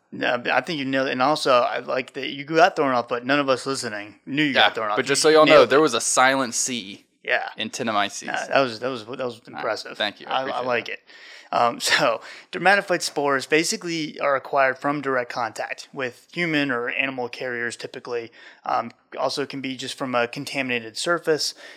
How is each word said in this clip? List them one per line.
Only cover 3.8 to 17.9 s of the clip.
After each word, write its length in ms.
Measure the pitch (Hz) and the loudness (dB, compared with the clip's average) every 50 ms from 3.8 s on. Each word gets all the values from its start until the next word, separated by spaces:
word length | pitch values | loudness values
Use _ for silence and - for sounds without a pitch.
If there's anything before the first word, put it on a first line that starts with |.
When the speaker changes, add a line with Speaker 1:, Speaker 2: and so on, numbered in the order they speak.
| 123 113 107 104 101 104 98 _ - | -4 -6 -6 -8 -10 -12 -16 _ -12
Speaker 1:
knew 180 | - 131 147 156 | -6 -2 0 0
you 60 | 143 127 | 2 4
Speaker 2:
Yeah, 140 | 131 110 104 | 4 4 4
Speaker 1:
got 80 | - | 4
thrown 140 | 120 110 104 | 0 -4 -2
off. 60 | 104 | 0
Speaker 2:
but 100 | 123 123 | 0 0
just 180 | 127 143 135 - | 0 2 4 4
Speaker 1:
You 60 | 156 | 6
Speaker 2:
so 40 | 156 | 8
y'all 80 | 156 156 | 8 8
know, 60 | 143 156 | 10 10
Speaker 1:
nailed 100 | 143 127 | 8 8
it. 60 | 110 | 8
Speaker 2:
there 100 | 127 147 | 6 4
was 140 | 156 143 117 | 4 4 2
a 60 | 113 | 0
silent 540 | - - - 135 131 131 135 135 131 113 120 | -2 0 2 4 4 4 4 2 -2 -2 -2
C 500 | - - 131 127 117 92 98 98 - _ _ _ _ - | -4 -4 -2 -4 -6 -8 -10 -14 -16 _ _ _ _ -4
Speaker 1:
Yeah. 240 | - 123 113 - - - | -2 0 0 -2 -4 -8
Speaker 2:
in 140 | 101 110 107 | -8 -8 -8
tinnomyces. 580 | - - 123 117 107 101 101 101 - - - - | -6 -4 -4 -2 0 0 0 -2 -4 -8 -10 -6
Speaker 1:
Nah, 180 | - - - | -6 -6 -4
that 140 | - - 135 | 2 2 2
was, 180 | 139 123 113 107 | 2 2 -2 -6
that 100 | 120 131 | -6 -6
was, 160 | 135 117 107 | -6 -6 -10
that 120 | 113 131 135 | -12 -10 -8
was 20 | |
Speaker 2:
All 200 | 131 123 113 110 - - | -8 -8 -8 -10 -16 -16
right. 0 | |
Speaker 1:
impressive. 500 | - - 139 117 107 - - - - - | -12 -6 -4 -4 -4 -4 -6 -10 -6 -4
Speaker 2:
Thank 220 | 110 104 98 - | -4 -4 -4 -8
you. 60 | - - | -8 -4
I 20 | |
Speaker 1:
I, 60 | 135 | -4
I 40 | 131 | -4
Speaker 2:
appreciate 240 | 135 139 - 127 123 | -2 -2 -4 -4 -2
Speaker 1:
like 180 | 127 120 113 107 | 0 -2 -2 -2
Speaker 2:
that. 60 | - | -4
Speaker 1:
it. 80 | 107 - _ _ - - - - - - - - | -12 -14 _ _ -20 -20 -20 -20 -20 -18 -8 -2
Um, 280 | - - 120 117 120 123 | 2 2 2 2 2 0
<laughs> 100 | - - | -2 0
so 300 | - - 151 123 113 - - - - - - - | 2 2 2 2 0 -2 -6 -14 -20 -20 -16 -10
dermatophyte 500 | - 185 170 185 202 202 196 - 180 165 | -6 0 4 4 4 4 2 0 -2 -2
spores 420 | - - - 151 143 143 139 131 123 | -2 -4 -2 0 0 2 2 0 2
basically 760 | - 156 156 165 - 226 196 175 175 165 165 151 - - - | 2 2 2 2 2 -2 -4 -6 -6 -6 -6 -6 -6 -6 -2
are 160 | - 143 139 | 0 0 0
acquired 420 | 127 - - - 139 135 131 127 - | 0 -2 0 2 2 4 2 2 0
from 220 | - 143 143 147 | -2 -4 -2 -2
direct 320 | 135 135 131 127 123 - | -2 -2 -2 -2 -2 -4
contact 560 | - 131 120 110 - - 123 - 131 - - - | -6 -6 -6 -6 -6 -8 -10 -10 -10 -14 -16 -14
with 360 | - 143 131 120 - - _ _ | -8 -8 -8 -8 -8 -12 _ _
human 380 | - 170 175 165 156 147 143 139 | -6 -4 -2 0 0 0 0 0
or 180 | 127 120 120 127 | -2 -4 -4 -4
animal 380 | 135 127 135 135 135 127 123 120 | -4 -4 -4 -4 -4 -6 -6 -6
carriers 480 | - - 131 127 120 117 120 117 113 | -6 -8 -6 -6 -4 -4 -4 -6 -6
typically. 540 | - - - | -8 -12 -12